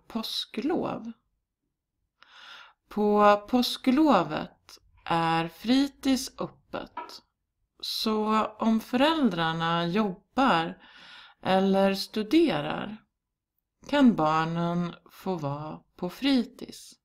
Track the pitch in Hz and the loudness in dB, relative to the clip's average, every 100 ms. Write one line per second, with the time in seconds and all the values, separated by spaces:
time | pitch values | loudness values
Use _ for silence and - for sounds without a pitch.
0 | - 226 220 - - - 269 330 - - | -10 -10 -6 -8 -8 -6 -4 -4 -4 -8
1 | 226 - _ _ _ _ _ _ _ _ | -12 -16 _ _ _ _ _ _ _ _
2 | _ _ - - - - - _ _ - | _ _ -20 -20 -20 -20 -20 _ _ -2
3 | 208 208 208 208 208 254 247 - - 254 | 2 4 6 4 2 -2 0 -2 0 2
4 | 311 202 151 156 180 _ _ - _ _ | 4 4 0 -6 -10 _ _ -20 _ _
5 | - 170 165 165 165 - 220 262 277 - | -4 -2 0 0 -2 -6 0 2 0 -2
6 | 269 254 - - 175 - _ - - - | 0 0 -2 -10 -12 -12 _ -12 -12 -14
7 | - - _ _ _ _ _ _ - - | -16 -18 _ _ _ _ _ _ -10 -6
8 | 226 220 214 214 220 - 226 226 - 247 | -2 -2 0 0 -2 -2 0 0 -2 0
9 | 285 320 247 170 165 165 165 170 170 185 | 0 2 0 0 -2 -2 -2 -2 0 0
10 | 214 180 _ - 269 170 165 185 - - | -2 -6 _ 0 2 2 0 -8 -18 -20
11 | - - - _ - 190 190 190 196 190 | -20 -20 -20 _ 0 2 4 4 2 0
12 | - - 208 311 320 156 147 - - 214 | -4 -6 0 2 4 0 -4 -6 -8 -12
13 | _ _ _ _ _ _ _ _ - 285 | _ _ _ _ _ _ _ _ -2 4
14 | 262 165 156 160 165 165 170 175 175 - | 6 6 2 2 0 -2 -2 -2 -4 -8
15 | _ - - 180 143 143 151 170 _ - | _ -12 -6 -6 -6 -8 -10 -14 _ -12
16 | 180 - 269 262 220 - - - - - | -10 -4 2 2 0 -6 -16 -16 -20 -20